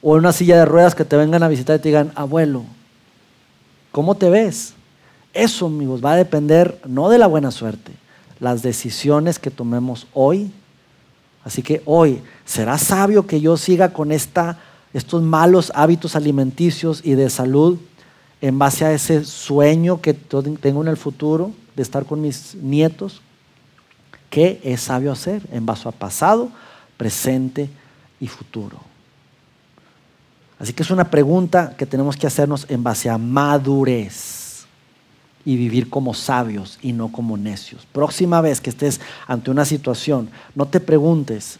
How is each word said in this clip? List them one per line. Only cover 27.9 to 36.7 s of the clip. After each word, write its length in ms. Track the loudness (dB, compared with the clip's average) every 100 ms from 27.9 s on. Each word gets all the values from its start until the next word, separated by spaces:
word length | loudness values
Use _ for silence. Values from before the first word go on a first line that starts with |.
| _ _ _
y 80 | -14
futuro? 500 | -14 -16 -14 -14 -16 -20 _ _ _ _ _ _ _ _ _ _ _ _ _ _ _ _ _
Así 140 | -12
que 100 | -8
es 80 | -2
una 200 | 0 2
pregunta 640 | 2 2 2 2 0 0 -8
que 80 |
tenemos 320 | -6 -4 -4 -2
que 100 | -4
hacernos 380 | 0 -2 -2 -6
en 120 | -4
base 280 | -4 -4 -4
a 80 | -4
madurez 1500 | -2 0 2 0 0 0 0 -2 -6 -12 -16 -16 -16 -20 -20 _ _ _ _ _ _ _
y 100 | -4
vivir 360 | -2 0 -2 -2
como 240 | -4 -4
sabios 640 | -6 -2 -2 -2 -6 -10